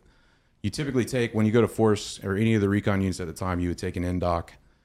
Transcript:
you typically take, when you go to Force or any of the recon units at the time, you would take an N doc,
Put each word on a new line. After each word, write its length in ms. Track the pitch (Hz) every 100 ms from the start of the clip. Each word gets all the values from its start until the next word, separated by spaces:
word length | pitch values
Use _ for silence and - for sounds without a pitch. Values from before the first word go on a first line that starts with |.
| _ _ _ _ _ _
you 60 | 104
typically 340 | 120 143 123 107
take, 280 | 131 117
when 120 | 110 110
you 60 |
go 100 | 117
to 60 | 107
Force 520 | - 110 101 - -
or 120 | 95 98
any 180 | 113 110
of 60 |
the 80 | 98
recon 320 | 101 107 98
units 180 | 95 85
at 80 | 87
the 60 |
time, 260 | - 92 87
you 100 | 87
would 80 | 85
take 180 | 92 87
an 80 |
N 160 | 87 90
doc, 340 | 87 87 - - _ _